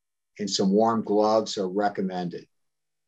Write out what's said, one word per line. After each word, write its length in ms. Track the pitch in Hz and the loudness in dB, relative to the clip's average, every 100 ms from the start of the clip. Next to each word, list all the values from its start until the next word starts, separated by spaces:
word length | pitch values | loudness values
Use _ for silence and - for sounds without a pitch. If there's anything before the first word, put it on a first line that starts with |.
| _ _ _ - | _ _ _ -8
and 100 | 101 | -4
some 220 | - 95 | 0 2
warm 320 | 101 113 110 | 4 2 0
gloves 560 | 101 104 107 110 101 107 | 0 2 4 2 0 -4
are 100 | 95 | -4
recommended. 800 | 95 104 104 95 92 90 82 - _ _ _ _ _ | -2 -2 -2 -4 -4 -6 -8 -14 _ _ _ _ _